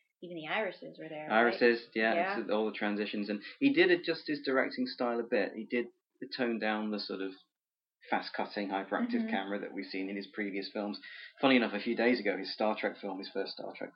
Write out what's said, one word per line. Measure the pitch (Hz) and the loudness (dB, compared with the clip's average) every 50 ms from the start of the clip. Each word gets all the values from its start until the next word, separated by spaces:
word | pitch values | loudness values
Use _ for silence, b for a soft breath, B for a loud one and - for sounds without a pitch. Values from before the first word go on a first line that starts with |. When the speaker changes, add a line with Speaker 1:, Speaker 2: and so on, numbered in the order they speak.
| b b _ _ | b b _ _
Speaker 1:
even | 180 170 175 | -14 -12 -10
the | 160 151 | -10 -6
irises | 151 180 214 220 185 170 - - - - - | -4 -2 -2 -2 -2 -6 -8 -14 -16 -14 -12
were | 160 156 | -12 -10
there, | 156 151 151 151 | -10 -8 -4 2
Speaker 2:
Irises, | 107 113 120 120 113 - 123 120 117 117 | 4 6 6 6 6 6 6 6 6 4
Speaker 1:
right? | - - - | 0 -4 -2
Speaker 2:
yeah, | 113 110 113 110 | 2 2 4 4
Speaker 1:
Yeah. | - 180 190 202 117 | 4 2 2 0 -2
Speaker 2:
it's | 104 - | -2 0
all | 104 107 110 | 2 2 2
the | 107 104 | 0 0
transitions, | - 107 104 104 101 107 - - 107 101 107 | 0 0 0 0 0 0 -2 -2 -4 -2 -2
and | 107 104 B B B B | -4 -4 B B B B
he | 135 139 139 | 4 6 6
did | 160 185 185 | 8 8 8
adjust | 175 175 - 170 156 - - | 6 4 4 0 -2 -2 -2
his | - 151 139 - | -4 -4 -2 -2
directing | 139 131 131 120 - - 127 123 | 2 2 2 2 2 0 -2 -4
style | 123 - - 127 120 117 120 | -4 -2 -2 0 0 0 0
a | 117 | 0
bit. | - 123 107 95 85 - | 0 2 2 2 0 -2
He | 110 107 | -6 -6
did | - 123 120 120 - - _ _ _ _ _ 139 131 - | -2 -2 -2 -2 -2 -8 _ _ _ _ _ -12 -8 -4
tone | - 127 120 117 107 | -2 0 0 0 0
down | 107 107 107 107 107 107 | 0 0 0 0 -2 -2
the | 107 101 | -2 -4
sort | - - 101 92 | -4 -4 -4 -4
of | 95 95 95 - _ _ _ _ _ _ _ _ _ _ _ _ - - | -4 -6 -6 -10 _ _ _ _ _ _ _ _ _ _ _ _ -6 -4
fast-cutting, | 113 104 - - - - 104 - - 104 101 95 | -4 -4 -2 -4 -6 -6 -6 -4 -4 -6 -4 -2
hyperactive | 98 98 95 - 101 - 120 233 - - | -2 -4 -2 -2 0 0 0 0 0 0
Speaker 1:
Mm-hmm. | 226 220 | 0 0
Speaker 2:
camera | - 98 95 - 101 101 | -2 -2 -2 -2 -4 -6
that | - - - | -6 -6 -8
we've | 98 95 | -8 -8
seen | - - 95 95 98 | -6 -6 -6 -4 -4
in | 101 | -4
his | 101 98 | -6 -8
previous | - - - 104 101 95 98 95 - | -6 -6 -6 -4 -4 -4 -6 -6 -6
films. | - 110 101 104 104 - B B B B B B B - | -4 -4 -4 -4 -6 -8 B B B B B B B 0
Funny | 139 135 131 | 4 6 6
enough, | 123 113 104 104 | 6 4 2 0
a | 101 | -2
few | - 117 113 | -2 -2 0
days | 107 113 123 123 110 | 2 4 4 4 4
ago, | 101 104 92 | 2 0 -2
his | 92 95 - - | -2 -4 -6 -2
Star | - 110 107 107 | 0 2 2 2
Trek | - - 101 - - | 0 -2 -4 -4 -6
film, | - 98 90 92 | -8 -8 -8 -8
his | 80 - | -10 -6
first | - 98 95 - - | -4 -4 -4 -4 -6
Star | - - - - | -10 -10 -10 -10
Trek | - - - - | -10 -10 -12 -10